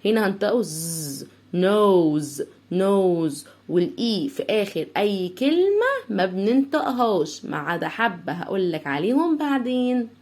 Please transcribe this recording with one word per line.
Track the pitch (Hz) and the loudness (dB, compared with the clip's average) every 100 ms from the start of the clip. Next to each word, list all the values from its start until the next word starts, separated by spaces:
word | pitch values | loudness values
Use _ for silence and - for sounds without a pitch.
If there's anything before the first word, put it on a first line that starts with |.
هنا | 202 220 214 | 2 2 2
هنطقه | 196 208 247 | 0 0 0
ز، | 202 156 165 165 151 139 139 - _ 175 | -2 -6 -8 -8 -8 -10 -14 -20 _ 0
nose، | 185 208 208 185 165 151 147 139 - - _ | 2 4 6 6 4 2 -4 -8 -10 -10 _
nose. | 175 190 202 190 175 160 143 - - _ | 0 2 4 4 2 0 -4 -12 -20 _
والإي | 160 175 - 233 214 143 | 0 0 0 -2 0 -2
في | - | -6
آخر | - 214 196 170 156 - | -2 0 0 -4 -6 0
أي | 208 202 180 | 0 0 -4
كلمة | 180 262 330 381 403 480 539 508 | -2 0 4 2 2 2 0 -4
ما | 208 185 | -2 -2
بننطقهاش، | 185 196 247 269 311 - 247 240 202 147 - | 0 2 2 2 0 -2 0 2 2 0 -4
ما | - 151 | -8 -6
عدا | 147 175 160 | -4 -4 -4
حبة | - 233 175 - | -2 -2 -2 -8
هقول | 160 - 196 180 | -6 -4 -2 -2
لك | 160 151 | -2 -4
عليهم | 139 170 254 339 311 | -2 2 2 2 0
بعدين. | 302 277 240 254 247 247 226 - | 0 -2 0 0 0 0 -2 -8